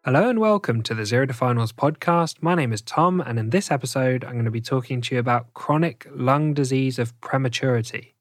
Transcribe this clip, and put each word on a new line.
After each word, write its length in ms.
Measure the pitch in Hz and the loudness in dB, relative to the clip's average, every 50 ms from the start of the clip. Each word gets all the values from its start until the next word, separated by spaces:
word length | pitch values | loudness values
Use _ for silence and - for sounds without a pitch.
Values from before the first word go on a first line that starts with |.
| _ 139 | _ 2
Hello 160 | 127 147 202 247 | 2 4 4 4
and 120 | 247 220 | 2 2
welcome 420 | 220 214 208 202 - - 117 117 | 4 4 2 2 2 0 -2 -2
to 100 | 107 - | -2 -4
the 140 | 113 110 107 | -4 -4 -2
Zero 180 | 104 117 123 135 | 0 2 2 2
to 80 | 131 | 0
Finals 380 | 127 - 131 127 123 120 117 110 | 0 -2 0 0 2 0 0 -2
podcast. 720 | - - - 147 151 - - 175 170 175 165 156 - _ | -2 0 0 0 0 0 0 2 2 2 2 0 -4 _
My 140 | 151 165 180 | 0 0 2
name 160 | 175 139 120 | 2 2 0
is 100 | 113 101 | -2 -4
Tom, 380 | - - - 156 165 180 185 180 | -6 -4 0 2 2 4 2 0
and 180 | 156 120 117 117 | -2 -2 -2 -2
in 120 | 110 110 | -2 0
this 200 | 127 190 - - | 0 0 0 0
episode, 540 | 156 135 - 127 - 139 131 127 127 123 123 | -2 -2 -2 -4 -2 0 0 0 0 -2 -4
I'm 100 | - 123 | -6 -4
gonna 160 | 120 117 113 | -2 -2 -2
be 100 | 113 117 | -2 -4
talking 400 | 117 - 135 131 123 - 131 123 | -4 -2 -2 -2 -2 -2 -6 -6
to 140 | 117 - 131 | -4 -2 -2
you 60 | 123 | -2
about 340 | 120 123 120 120 120 - _ | 0 2 0 0 -2 -6 _
chronic 540 | - - - 147 156 170 165 - _ - - | -10 -2 0 2 2 2 0 -2 _ -20 -16
lung 400 | 143 139 127 131 135 147 156 151 | -8 -2 2 2 2 2 2 0
disease 460 | 147 147 139 127 135 131 135 131 123 127 | 0 0 0 0 0 0 0 0 0 -2
of 220 | 120 113 - _ | -4 -4 -6 _
prematurity. 960 | - - - 135 135 123 117 - - 131 123 117 113 - - 104 - _ _ _ | -8 -4 -2 0 0 -2 -2 -2 0 0 0 0 -2 -4 -8 -12 -14 _ _ _